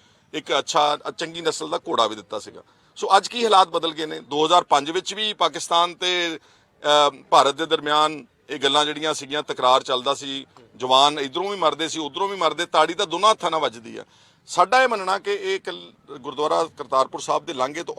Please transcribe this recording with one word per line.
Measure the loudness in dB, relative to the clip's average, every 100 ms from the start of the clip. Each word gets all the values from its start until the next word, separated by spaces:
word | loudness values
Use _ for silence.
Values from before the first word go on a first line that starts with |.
| _ _ _
ਇੱਕ | -12 -2 -2
ਅੱਛਾ, | 0 0 0 0 -8
ਅ, |
ਚੰਗੀ | -10 -10 -4
ਨਸਲ | -4 -4 -6
ਦਾ | -8
ਘੋੜਾ | -4 0 0
ਵੀ |
ਦਿੱਤਾ | -2 -10 -12
ਸੀਗਾ। | -12 -20 _ _ _ -10
ਸੋ | 2 2
ਅੱਜ | 2
ਕੀ | -4
ਹਾਲਾਤ | 2 4 4
ਬਦਲ | 0 -4
ਗਏ | -6 -10
ਨੇ। | -10
ਦੋ | -6 -2 4
ਹਜ਼ਾਰ | 2
ਪੰਜ | 4 0 0
ਵਿੱਚ | -6 -6
ਵੀ | -6 -6
ਪਾਕਿਸਤਾਨ | -2 -2 -2 0 0 0
ਤੇ, | -2 -4 -2 -2 -6
ਅ, | _ _ _ _ 2 4 4 0 2
ਭਾਰਤ | 4 4
ਦੇ | 2 -2
ਦਰਮਿਆਨ | -2 0 2 2 -2 -14 _ -12
ਇਹ | -2
ਗੱਲਾਂ | 2 2
ਜਿਹੜੀਆਂ | 0 -2 -4
ਸੀਗੀਆਂ, | -4 -6 -8
ਤਕਰਾਰ | -6 0 4 4
ਚੱਲਦਾ | 2 -2 -2
ਸੀ, | -4 -6 -12 -14 _ _ -10
ਜਵਾਨ | 2 6 6 2
ਇੱਧਰੋਂ | -6 -4 -6
ਵੀ | 0
ਮਰਦੇ | 0 0 -6
ਸੀ, | -6
ਉੱਧਰੋਂ | -8 -6 -6
ਵੀ | 0
ਮਰਦੇ, | -2 0 0
ਤਾੜੀ | 2 2
ਤਾਂ | 0 -4
ਦੋਨਾਂ | 2 2
ਹੱਥਾਂ | 2 -2
ਨਾਲ | -2
ਵੱਜਦੀ | -4 -6 -16 -16
ਆ। | -18 _ _ _ -6
ਸਾਡਾ | 0 4 4
ਇਹ | 2
ਮੰਨਣਾ | 0 -2 -4
ਕਿ | -2
ਇਹ | -4 -4 -6
ਕੱਲ-, | -6 -12 -16 _ _ -14
ਗੁਰਦੁਆਰਾ | -10 -4 0 0
ਕਰਤਾਰਪੁਰ | -2 -6 -2 0 0 -4
ਸਾਹਿਬ | -4 -4
ਦੇ | -4
ਲਾਂਘੇ | -4 -4 -4
ਤੋਂ | -10